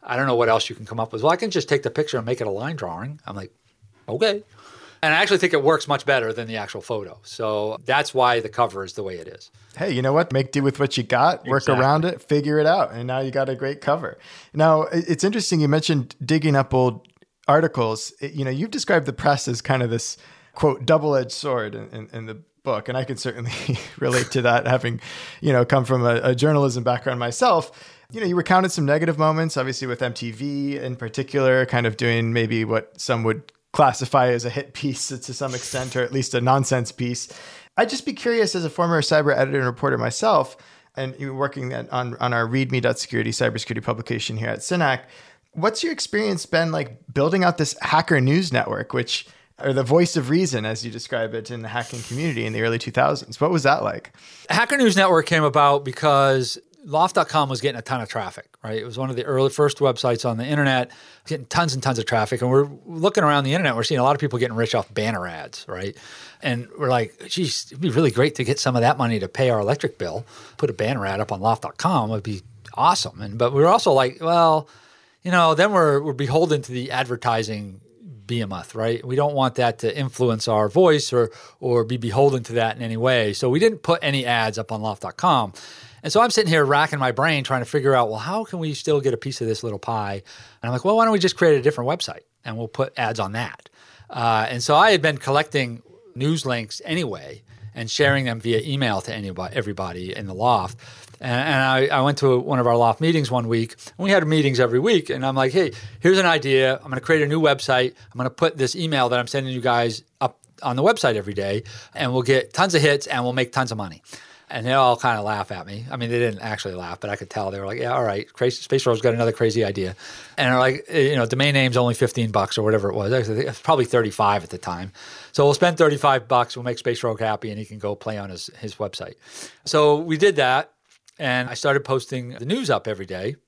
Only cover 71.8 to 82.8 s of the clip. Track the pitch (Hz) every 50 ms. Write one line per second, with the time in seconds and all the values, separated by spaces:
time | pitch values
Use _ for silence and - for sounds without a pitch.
71.8 | - 190 185 147 113 107 113 107 92 - 104 92 - - - - - - - -
72.8 | 127 165 185 190 - - - - 101 101 101 113 120 120 139 139 147 170 196 233
73.8 | - 196 147 135 131 127 131 - 160 160 170 170 165 165 156 156 139 _ - -
74.8 | _ _ _ _ _ _ _ _ _ 180 180 180 170 160 160 151 180 214 208 185
75.8 | 165 151 143 143 143 156 135 123 143 127 131 160 170 175 151 143 131 - 127 127
76.8 | 123 135 131 127 135 123 123 117 - 123 117 113 113 107 110 104 104 101 92 95
77.8 | _ _ _ _ 233 190 135 110 98 101 123 117 113 95 98 90 - - - 113
78.8 | 110 113 117 117 - 123 131 131 143 147 147 139 131 127 - - 123 120 113 -
79.8 | - 113 - 147 139 131 - - 127 123 113 107 - - 113 107 107 104 98 165
80.8 | 185 175 156 147 - - - 123 117 110 - - - - _ _ - 131 120 120
81.8 | 113 110 127 123 113 117 98 127 139 143 135 127 110 - 113 117 113 113 107 123